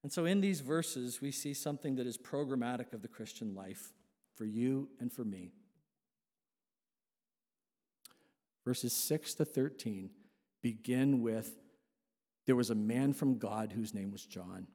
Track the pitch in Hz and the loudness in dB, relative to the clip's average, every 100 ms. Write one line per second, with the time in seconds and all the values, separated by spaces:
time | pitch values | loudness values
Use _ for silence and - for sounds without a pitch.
0 | 143 180 170 202 196 175 131 160 160 131 | -4 0 4 6 4 2 2 2 2 -2
1 | 123 120 139 135 147 139 151 147 151 131 | -4 -4 -4 -4 -4 -4 -2 -2 0 0
2 | 123 113 - 143 143 131 120 123 120 113 | 0 -4 -4 -2 0 0 0 -2 -6 -10
3 | 104 - 107 - 113 95 95 95 - _ | -12 -12 -12 -8 -6 -6 -10 -12 -14 _
4 | _ _ _ - 107 107 123 135 139 - | _ _ _ -8 -4 0 2 0 -4 -6
5 | 120 - 113 95 90 - _ _ _ _ | -8 -4 -6 -6 -12 -18 _ _ _ _
6 | _ _ _ _ _ _ _ _ _ _ | _ _ _ _ _ _ _ _ _ _
7 | _ _ _ _ _ _ _ _ _ _ | _ _ _ _ _ _ _ _ _ _
8 | - _ _ _ _ _ - 123 120 - | -20 _ _ _ _ _ -2 0 0 0
9 | - 156 - - 151 - 139 139 113 98 | 2 0 0 0 2 4 0 0 -4 -4
10 | 95 - _ _ _ _ 120 113 123 127 | -8 -14 _ _ _ _ -4 -2 0 4
11 | 135 135 113 110 110 - - _ _ _ | 6 4 4 0 -4 -12 -20 _ _ _
12 | _ _ _ _ - 123 117 110 107 120 | _ _ _ _ 4 6 6 2 2 4
13 | 139 139 139 123 101 107 110 107 107 104 | 4 4 2 2 0 -2 -2 -4 -4 -4
14 | 98 101 - - 90 92 - | -6 -6 -10 -12 -10 -12 -14